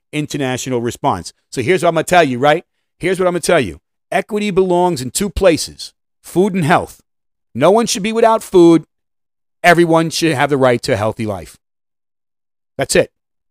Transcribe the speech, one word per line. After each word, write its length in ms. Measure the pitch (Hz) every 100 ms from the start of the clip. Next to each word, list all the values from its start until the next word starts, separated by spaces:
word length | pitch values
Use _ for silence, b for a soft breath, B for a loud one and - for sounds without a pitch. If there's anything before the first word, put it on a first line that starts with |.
| _
international 680 | 151 147 147 131 127 135 123
response. 540 | 117 - 143 95 - - _
So 100 | -
here's 220 | 120 180
what 80 | 170
I'm 40 |
gonna 100 | 165
tell 200 | - 180
you, 140 | 147 120
right? 260 | 143 165 - _ _ -
Here's 200 | 165 185
what 80 | 180
I'm 80 |
gonna 60 | 175
tell 200 | - 170
you. 200 | 104 73 _ _ -
Equity 400 | 185 - 208 208
belongs 520 | 185 185 175 180 151
in 80 | 127
two 180 | - 202
places, 640 | - 185 151 - 73 - _ _ _
food 320 | - 170 196
and 100 | 185
health. 380 | 147 156 87 - _ _ _ _ _
No 160 | 113 156
one 160 | 214 233
should 160 | 226
be 100 | 214
without 300 | 226 220 220
food. 440 | - 185 170 165 - _ _ _ _ _ _ _
Everyone 460 | 175 170 170 165 165
should 240 | - 165
have 160 | 131 139
the 80 | 143
right 240 | 131 123
to 120 | -
a 20 | 110
healthy 300 | 110 104 107
life. 320 | 95 73 - _ _ _ _ _ _ _ _ _ _ _ -
That's 180 | 139 180
it. 160 | - _ _ _ _